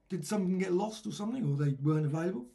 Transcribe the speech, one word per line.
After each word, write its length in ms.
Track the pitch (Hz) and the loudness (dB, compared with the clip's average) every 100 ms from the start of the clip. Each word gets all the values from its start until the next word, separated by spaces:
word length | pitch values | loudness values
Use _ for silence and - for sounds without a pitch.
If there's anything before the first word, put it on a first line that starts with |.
| - | -8
Did 160 | 175 | -6
something 340 | 147 208 180 185 | -2 0 2 2
get 140 | 185 | 2
lost 360 | 175 214 - - | 2 0 -4 -8
or 40 | |
something, 320 | 151 220 262 | -4 -4 -2
or 120 | 143 139 | 0 2
they 160 | 143 131 | 2 2
weren't 240 | 143 156 151 | 2 2 2
available? 400 | 156 180 233 - | 0 -2 -4 -8